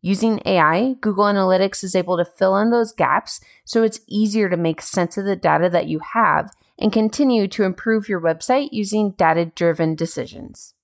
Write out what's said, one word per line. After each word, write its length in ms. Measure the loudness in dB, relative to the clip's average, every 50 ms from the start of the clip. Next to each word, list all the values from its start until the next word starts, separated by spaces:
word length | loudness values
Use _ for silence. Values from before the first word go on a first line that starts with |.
Using 400 | -2 -2 -2 0 2 0 0 0 0
A 120 | 0 2 4
I, 360 | 4 4 4 2 0 -2 -2 -2
Google 240 | -2 -2 0 2 2
Analytics 580 | 2 2 2 2 2 2 2 2 0 -2 -6
is 120 | -8 -2 -2
able 220 | -2 0 0 0
to 80 | -2 -2
fill 320 | -4 _ 0 0 2 2
in 140 | 2 2 2
those 220 | 2 2 0 -2
gaps, 480 | -2 -2 0 2 2 0 -2 -4 -12 -12 -12 _ _ _ _
so 180 | -2 0 2
it's 180 | 2 2 0 -4 _ _
easier 400 | -2 0 0 0 2 0 0 0
to 80 | 0
make 240 | 0 0 -2 -2 -2
sense 380 | -6 -4 -2 0 -2 -2 -2 -6
of 60 | -4
the 120 | -4 -4
data 320 | 0 2 2 2 4 2 2
that 180 | 2 0 -2
you 140 | 0 -6 -6 -8 -4 -2
have 360 | 0 2 2 2 2 0 -4 -12 _ _ _ _ -2
and 140 | -2 0
continue 540 | 2 2 0 0 0 0 2 2 2 2 0
to 160 | -2 0 -2
improve 460 | -2 -2 -2 -4 -2 -2 -2 -2 -2 -4
your 120 | -6 -2
website 500 | 0 -2 -2 0 0 0 0 0 0 -2
using 400 | -4 -6 -4 -2 -2 0 -2 -2
data-driven 840 | 0 2 2 2 4 2 0 -2 _ 0 0 0 2 2 0 -2 -2
decisions. 800 | -4 -4 -6 -4 -6 -8 -10 -12 -18 -18 -18 -18 -18 -20 -20 _ _